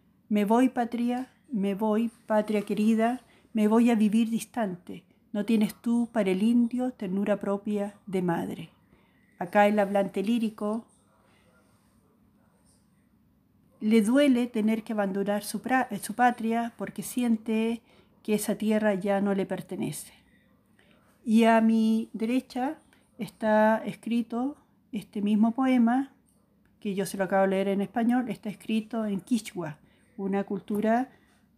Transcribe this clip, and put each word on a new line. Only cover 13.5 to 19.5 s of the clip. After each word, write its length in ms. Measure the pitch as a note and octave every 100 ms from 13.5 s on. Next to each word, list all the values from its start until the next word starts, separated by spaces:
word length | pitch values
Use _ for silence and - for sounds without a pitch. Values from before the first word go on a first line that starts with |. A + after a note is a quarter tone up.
| _ _ -
le 200 | G#3+ A3+
duele 460 | G#3 C4+ C#4+ A#3+ A#3+
tener 360 | A3 G#3+ A3
que 100 | A3+
abandonar 500 | G#3+ G3+ G3 G3 G#3
su 180 | - G3+
pra-, 260 | - C4 -
eh, 80 | G3+
su 160 | - G#3
patria 580 | B3 A#3 A3+ A#3 A#3 -
porque 260 | F#3+ -
siente 800 | - B3+ A#3+ A3 A3+ A3 A3+ A#3 _ _ _ _
que 120 | - G#3
esa 200 | G#3+ G3
tierra 400 | G#3+ G#3+ G#3+ F#3+
ya 260 | G3 G3
no 140 | G3+ G3
le 100 |
pertenece. 680 | F#3